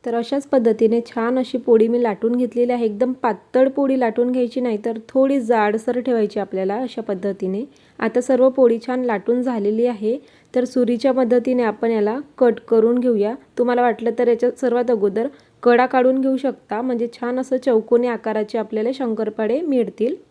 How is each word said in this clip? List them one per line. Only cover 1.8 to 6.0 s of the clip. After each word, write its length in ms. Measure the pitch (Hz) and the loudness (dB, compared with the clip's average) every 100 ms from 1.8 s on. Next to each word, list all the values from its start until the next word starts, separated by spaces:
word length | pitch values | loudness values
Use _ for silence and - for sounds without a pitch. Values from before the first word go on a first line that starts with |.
| 226 | 4
मी 140 | 240 | 2
लाटून 320 | 233 190 226 247 | 0 -2 -2 -2
घेतलेली 360 | 247 240 240 | -2 -2 -2
आहे. 140 | 247 226 | 0 -2
एकदम 260 | 202 247 | -2 -4
पातळ 540 | 254 240 196 _ 247 269 | -2 -4 -4 _ 0 2
पोळी 320 | 269 269 269 | 2 0 0
लाटून 320 | 240 220 247 | 0 0 -2
घ्यायची 300 | 254 240 254 | 0 -2 -2
नाही, 160 | 247 208 233 | -4 -4 -6
तर 120 | 226 220 | -8 -4
थोडी 300 | 262 269 277 | 0 2 0
जाडसर 600 | 226 233 208 220 220 | 0 2 2 0 -2
ठेवायची 400 | 240 | -4